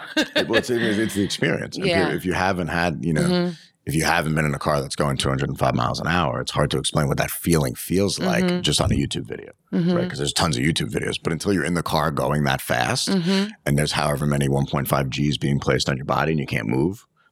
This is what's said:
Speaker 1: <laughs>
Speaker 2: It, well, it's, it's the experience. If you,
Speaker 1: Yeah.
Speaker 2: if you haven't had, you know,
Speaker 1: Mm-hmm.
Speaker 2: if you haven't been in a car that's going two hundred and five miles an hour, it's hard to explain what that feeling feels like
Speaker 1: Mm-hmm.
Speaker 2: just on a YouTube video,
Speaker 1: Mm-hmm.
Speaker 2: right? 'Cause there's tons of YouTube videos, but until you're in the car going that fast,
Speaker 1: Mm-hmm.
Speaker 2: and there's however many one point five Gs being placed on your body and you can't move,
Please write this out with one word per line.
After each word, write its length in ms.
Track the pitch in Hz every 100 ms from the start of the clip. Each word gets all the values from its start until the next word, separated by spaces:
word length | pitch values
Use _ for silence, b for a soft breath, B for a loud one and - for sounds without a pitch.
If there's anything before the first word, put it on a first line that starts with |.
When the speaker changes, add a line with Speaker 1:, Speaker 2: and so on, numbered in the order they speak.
| -
Speaker 1:
<laughs> 100 | - - -
Speaker 2:
It, 120 | 76
well, 100 | 120
it's, 100 | -
it's 420 | 120 113 104 110 98
the 80 |
experience. 540 | 95 - 151 - - -
If 80 | 190
you, 40 |
Speaker 1:
Yeah. 180 | 170 160
Speaker 2:
if 160 | - 90
you 80 |
haven't 340 | 85 95 90 82
had, 360 | 85 85 69 82
you 80 |
know, 80 | 76
Speaker 1:
Mm-hmm. 280 | 73 180 175 165 B _ -
Speaker 2:
if 80 | 147
you 80 |
haven't 320 | 156 170 - 78
been 100 | 78
in 80 |
a 60 | 69
car 220 | 90 73
that's 140 | 67 -
going 220 | 73 67
two 120 | 69
hundred 200 | 67 69
and 80 | 69
five 160 | 65 62
miles 240 | 60 64
an 60 | 76
hour, 320 | 87 76 60
it's 100 | 62
hard 180 | - 73
to 60 | 67
explain 300 | 65 76 69
what 100 | 67
that 140 | 67
feeling 420 | - 85 82 65
feels 460 | - - 87 98 -
like 240 | - - -
Speaker 1:
Mm-hmm. 160 | 180
Speaker 2:
just 180 | - -
on 120 | 71
a 40 | -
YouTube 300 | 71 - -
video, 240 | - - - _
Speaker 1:
Mm-hmm. 200 | 95 170
Speaker 2:
right? 140 | 175 -
'Cause 100 | -
there's 120 | -
tons 220 | - 87 71
of 60 |
YouTube 280 | 69 - -
videos, 260 | - - -
but 120 | -
until 200 | 82 101
you're 120 | 95 76
in 80 |
the 100 | 85
car 280 | - 80 78
going 320 | 69 64 76
that 180 | 71 65
fast, 480 | - 60 60 123 -
Speaker 1:
Mm-hmm. 400 | 190 170 196 208 - -
Speaker 2:
and 120 | 71
there's 140 | 76
however 340 | - 73 71 73
many 200 | 71 69
one 200 | 69 71
point 200 | 73 67
five 220 | 69 67
Gs 280 | 64 73 67
being 200 | 71 69
placed 300 | - 65 -
on 80 | 67
your 80 | 71
body 260 | 69 78
and 60 | 80
you 60 | 64
can't 220 | 64 55
move, 380 | 64 80 101 - b b